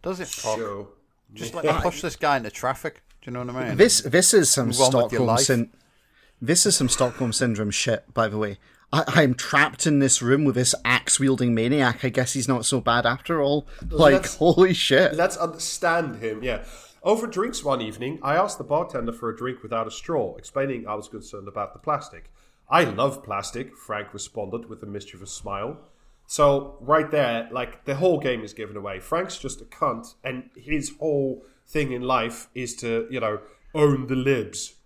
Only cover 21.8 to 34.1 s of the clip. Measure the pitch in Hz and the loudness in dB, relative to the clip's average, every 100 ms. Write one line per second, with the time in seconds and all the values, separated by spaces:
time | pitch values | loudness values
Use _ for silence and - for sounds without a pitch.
21.8 | - 143 - 85 - _ _ _ _ 147 | -4 -4 -6 -20 -20 _ _ _ _ 4
22.8 | 139 98 135 135 - 98 - 117 131 - | 4 2 -2 -2 -6 -6 -6 -10 -12 -14
23.8 | - 104 101 104 - 113 98 117 - 110 | -8 -8 -8 -12 -10 -8 -6 -8 -10 -16
24.8 | 104 101 - 90 101 - 101 98 117 165 | -12 -12 -12 -18 -16 -14 -8 -6 -6 -10
25.8 | - _ _ _ _ - 143 139 139 - | -20 _ _ _ _ 4 4 4 -2 -12
26.8 | 120 156 151 151 127 117 117 123 123 - | 2 2 4 2 2 0 -4 -6 -8 -8
27.8 | - 139 185 151 139 120 104 - 104 101 | -6 2 2 4 0 -2 -6 -12 -12 -10
28.8 | 98 95 - 165 185 - 135 - - - | -8 -10 -4 -4 -4 -8 -10 -12 -18 -4
29.8 | 147 117 117 _ 131 127 - - 120 151 | -2 -2 -10 _ -10 -10 -14 -20 -4 -4
30.8 | - - 160 143 135 131 - _ _ 151 | -4 -6 -2 0 0 -4 -14 _ _ -4
31.8 | 135 123 127 127 113 117 - 123 120 - | -2 -4 0 0 0 -8 -14 -10 -10 -8
32.8 | 117 113 113 127 113 107 - _ - 156 | -4 -2 -2 -4 -2 -4 -10 _ -8 2
33.8 | 147 135 123 | 4 4 0